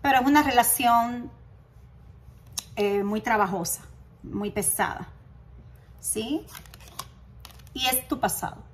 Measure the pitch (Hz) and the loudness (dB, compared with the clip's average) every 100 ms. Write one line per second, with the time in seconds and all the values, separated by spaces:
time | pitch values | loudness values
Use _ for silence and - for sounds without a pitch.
0 | 285 269 254 294 285 247 233 - 240 233 | 4 4 6 4 6 4 4 4 4 4
1 | 233 247 240 - - - - - - - | 2 -4 -10 -16 -20 -20 -20 -20 -20 -20
2 | - - - - - - - - 202 202 | -20 -20 -20 -20 -14 -14 -12 -2 0 0
3 | 202 214 214 220 196 185 170 - - - | 0 -2 0 2 2 0 -4 -6 -10 -20
4 | - - - 196 208 208 196 - 196 - | -20 -20 -10 -6 -6 -4 -4 0 -2 -4
5 | - - - - - - - - - - | -12 -16 -20 -20 -20 -20 -20 -20 -20 -12
6 | - 214 226 311 - - - - - - | -6 -6 -2 -4 -6 -18 -18 -20 -20 -16
7 | - - - - - - - - 262 254 | -16 -16 -20 -20 -20 -20 -18 -4 -2 -2
8 | - 277 196 - - - - | -4 -2 -2 -2 -8 -10 -20